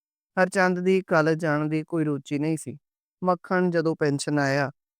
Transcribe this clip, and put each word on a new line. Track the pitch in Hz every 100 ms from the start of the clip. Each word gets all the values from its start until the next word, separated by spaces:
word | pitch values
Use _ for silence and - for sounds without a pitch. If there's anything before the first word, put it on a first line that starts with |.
| _ _ _ -
ਹਰਚੰਦ | 180 196 185 180
ਦੀ | 180 190
ਕਾਲਜ | 185 165 156 160
ਜਾਣ | 165 147 151
ਦੀ | 156
ਕੋਈ | 156 170
ਰੁਚੀ | 151 143 - 147
ਨਹੀਂ | 156 160
ਸੀ। | - 143 _ _ _ -
ਮੱਖਣ | 180 180 - 185 180
ਜਦੋਂ | 170 160 160
ਪੈਨਸ਼ਨ | 151 139 - 147
ਆਇਆ, | 139 139 135 - _